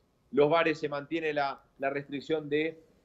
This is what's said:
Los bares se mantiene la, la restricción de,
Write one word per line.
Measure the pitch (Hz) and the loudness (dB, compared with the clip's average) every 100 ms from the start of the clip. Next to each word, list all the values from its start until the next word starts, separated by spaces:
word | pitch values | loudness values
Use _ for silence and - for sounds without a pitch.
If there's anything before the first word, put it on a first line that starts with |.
| _ _ _ | _ _ _
Los | 131 147 | 4 6
bares | 165 165 151 | 6 2 0
se | 147 | -4
mantiene | 143 143 165 160 | -6 -6 -4 -2
la, | 147 139 131 _ _ | 0 -2 -4 _ _
la | 135 | -4
restricción | 139 147 143 123 156 147 | -4 -6 -10 -4 -4 0
de, | 147 160 160 _ _ | -2 -2 -6 _ _